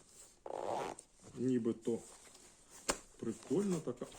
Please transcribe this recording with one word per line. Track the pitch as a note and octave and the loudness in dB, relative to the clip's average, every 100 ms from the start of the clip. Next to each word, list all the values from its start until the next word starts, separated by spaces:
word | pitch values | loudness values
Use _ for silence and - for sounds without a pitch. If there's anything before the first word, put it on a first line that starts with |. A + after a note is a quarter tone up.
| - - - - - - G2+ A#2+ - - - - - | -20 -20 -20 -14 -8 -4 0 0 -2 -6 -12 -20 -12
Нібито | - B2 B2 A2+ A2+ - A#2 - - - - - - - - - - - - | 0 4 4 4 2 2 0 0 -18 -20 -20 -20 -20 -20 -6 -2 -2 -2 -8
прикольна | A#2 G#2 - C#3+ G#3 F3 | -6 -4 2 4 4 2
така. | C3+ A#2+ - | 0 -4 -6